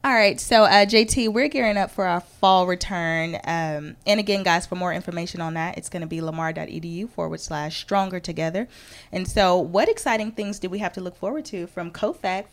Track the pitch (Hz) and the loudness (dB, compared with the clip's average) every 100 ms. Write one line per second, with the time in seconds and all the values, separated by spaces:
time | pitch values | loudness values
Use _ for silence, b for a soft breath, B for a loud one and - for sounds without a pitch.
0 | 277 240 202 - - 226 214 202 202 220 | 2 4 4 2 4 6 8 8 8 6
1 | 220 - 226 214 285 294 233 202 185 - | 4 2 2 0 0 0 0 0 -2 -2
2 | 185 175 - - 196 190 180 180 - 185 | 0 0 -4 2 6 6 4 0 -2 -2
3 | 165 165 165 165 - 165 160 151 151 - | -2 -2 -4 -6 -4 -2 -2 -4 -8 -10
4 | - 208 208 196 185 170 - 180 180 165 | 0 0 2 0 2 0 0 -4 -4 -4
5 | 180 175 170 175 165 160 165 - - 180 | -6 -8 -8 -6 -6 -4 -4 -6 -10 -10
6 | 160 165 160 156 160 160 156 160 165 170 | -8 -6 -6 -4 -4 -4 -8 -8 -8 -8
7 | 220 - 165 160 - 156 151 160 - 196 | -8 -6 -6 -6 -8 -6 -6 -8 -2 -2
8 | 190 185 175 165 160 180 247 B B B | 0 -4 -8 -4 -2 -4 -6 B B B
9 | B - 185 - 190 180 180 180 302 453 | B -8 -2 2 4 4 2 2 2 2
10 | - 226 214 220 202 196 185 190 190 - | 0 -2 -4 -6 -8 -6 -6 -4 -6 -6
11 | 180 - 185 302 - 196 175 - 175 175 | -10 -8 -6 -6 -8 -10 -8 -8 -10 -4
12 | 208 339 196 185 202 | -4 -2 -4 -6 -6